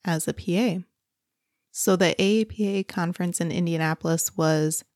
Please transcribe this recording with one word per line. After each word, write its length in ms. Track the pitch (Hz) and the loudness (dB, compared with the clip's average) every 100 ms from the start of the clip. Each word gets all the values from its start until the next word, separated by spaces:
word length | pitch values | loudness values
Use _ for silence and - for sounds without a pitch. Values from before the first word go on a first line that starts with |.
| - | -2
as 220 | 160 - | -2 -2
a 60 | |
P 240 | - - 175 | -4 -2 0
A. 240 | 240 180 - _ _ _ _ _ _ _ _ | 0 -2 -8 _ _ _ _ _ _ _ _
So 240 | - - 185 | -2 2 4
the 180 | 185 - | 4 4
A 220 | 190 220 | 2 2
A 20 | |
P 320 | 214 - 208 196 | 0 -2 -2 -2
A 60 | |
conference 560 | 190 - 170 180 175 170 | -4 -4 -4 -2 -4 -4
in 100 | 165 | -4
Indianapolis 840 | 165 170 165 160 160 165 165 - - | -2 0 0 -2 -2 -2 0 -2 0
was 480 | 160 156 156 160 - | 2 2 0 -4 -10